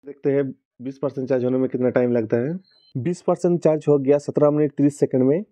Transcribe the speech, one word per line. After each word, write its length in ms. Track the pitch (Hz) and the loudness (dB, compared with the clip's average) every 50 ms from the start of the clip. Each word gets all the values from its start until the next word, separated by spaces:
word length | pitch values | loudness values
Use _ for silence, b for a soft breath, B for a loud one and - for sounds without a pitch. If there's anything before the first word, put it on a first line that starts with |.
| _ | _
देखते 260 | 143 139 _ _ 147 | -20 -20 _ _ 0
हैं 200 | 135 139 143 135 - _ _ _ _ _ | 0 0 -2 -2 -6 _ _ _ _ _
बीस 160 | 123 131 135 | -14 -14 -10
परसेंट 320 | 135 - 139 123 139 127 123 | -6 -8 -6 -6 -6 -4 -2
चार्ज 160 | 135 127 120 | -2 0 0
होने 120 | 127 127 | 0 0
में 120 | 131 131 127 | 0 0 -2
कितना 200 | - 127 127 123 | -2 -2 -2 0
टाइम 220 | 117 127 123 123 | 2 2 0 2
लगता 260 | 120 120 110 110 120 | 0 0 0 0 -2
है। 220 | 117 120 147 170 185 _ _ _ _ _ _ _ | -2 -2 -4 -6 -10 _ _ _ _ _ _ _
बीस 240 | 123 117 170 180 - | -6 -4 -4 -6 -4
परसेंट 380 | _ - 175 - - 180 175 160 | _ -2 -2 0 0 0 0 2
चार्ज 260 | - 160 156 156 151 | 2 2 0 2 2
हो 100 | 151 147 143 | 2 2 2
गया 180 | 135 131 143 | 4 2 2
सत्रह 320 | 147 143 - - - 147 147 | 2 0 -4 0 2 2 2
मिनट 200 | 147 151 151 143 | 4 2 0 -2
तीस 280 | - - 143 147 143 - | 0 0 0 0 2 0
सेकंड 240 | 147 - - 131 127 | -2 0 2 2 2
में। 200 | 131 143 180 214 _ | 2 2 0 -2 _